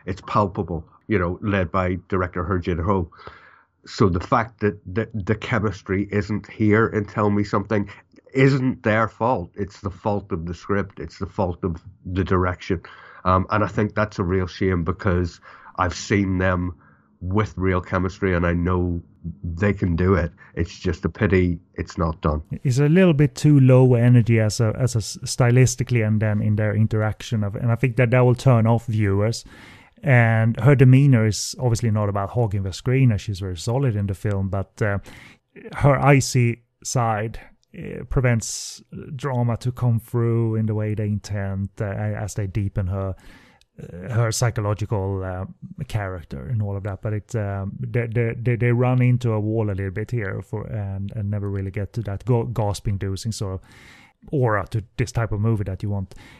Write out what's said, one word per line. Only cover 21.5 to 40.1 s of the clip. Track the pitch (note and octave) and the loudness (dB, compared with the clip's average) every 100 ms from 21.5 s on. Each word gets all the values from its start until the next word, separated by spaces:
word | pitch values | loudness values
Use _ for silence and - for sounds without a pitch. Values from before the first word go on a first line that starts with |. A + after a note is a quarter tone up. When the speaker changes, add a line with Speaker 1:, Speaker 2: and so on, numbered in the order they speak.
| E2+ - | -2 -8
Speaker 1:
it's | - E2 - | -10 -8 -4
not | E2 D#2+ | -4 -2
done. | D#2 D2+ - - | -2 -2 -4 -6
Speaker 2:
It's | C#3+ B2 | -2 0
a | D3 | 2
little | E3+ F#3 | 4 4
bit | D3 D3 | 4 2
too | - D3+ D3 | 2 4 6
low | C3 B2+ B2+ | 8 8 8
energy | A#2 A#2+ B2 A2+ A2+ | 6 6 6 6 4
as | G#2+ - | 2 2
a, | A2 - | 0 0
as | B2+ | -2
a | A2 | -2
s-, | - - | -4 -8
stylistically, | B2+ - A#2+ B2 A#2+ - A#2+ A#2+ G#2+ | -8 0 4 6 4 2 -2 0 2
and | G#2+ | 2
then | G#2+ G#2 | 2 0
in | A2 G#2 | 2 2
their | G#2+ | 2
interaction | G#2 A2 A2 G#2+ - - A2 | 2 2 2 -2 -4 -4 -4
of, | G2+ G#2+ | -2 -2
and | A#2 | -2
I | A#2 | 0
think | C3 A#2 | 0 2
that | A#2+ | 2
that | B2+ | 6
will | B2 | 4
turn | A#2+ C3+ A#2 A2 | 4 4 4 4
off | A#2 - | 2 0
viewers. | G#2+ G2+ G2 G#2+ A#2 - - - - - _ | 0 0 2 0 -4 -10 -20 -20 -20 -20 _
And | D3 B2 A2+ A2+ A2+ A2+ | 4 6 6 4 2 4
her | C3+ | 4
demeanor | C3+ C3 C3 C#3+ A#2+ A2 | 8 8 8 8 6 4
is | G2+ - - | 0 -6 -4
obviously | B2+ A2+ A#2 | 0 0 0
not | G#2+ G#2 | 0 0
about | G2+ G2 | -2 -2
hogging | B2 A2+ G2+ | -2 -2 -2
the | F#2+ | -4
screen, | - C3 C3 C3 | -6 0 4 4
as | G2+ | 4
she's | - F#2 | -2 -6
very | F#2+ F2 | -6 -6
solid | A#2 B2+ C#3 G#2 | -4 0 0 0
in | G2 | -4
the | |
film, | G2 G#2+ G2 F#2+ | -4 -4 -2 -2
but, | G2 F#2+ - | -4 -6 -4
uh, | G#2+ G2+ - - - - _ - - - | -2 -2 -6 -18 -20 -20 _ -20 -14 0
her | C#3+ C3 | 2 4
icy | C3 C#3+ - C3 A#2+ A2+ _ _ | 4 4 4 2 0 -2 _ _
side, | - C3 A2+ G#2+ A2+ - - _ _ - | -6 -2 0 -2 -4 -10 -18 _ _ -16
uh, | G1+ G1+ - | -12 -12 -4
prevents | C#3 B2 A#2 - - - - - - - B2+ | 0 2 2 0 -8 -12 -16 -18 -18 -14 -10
drama | C#3+ B2 A#2+ A#2 | -6 -2 -2 -2
to | B2 | -4
come | B2 B2 A2+ | -2 0 0
through | - | -2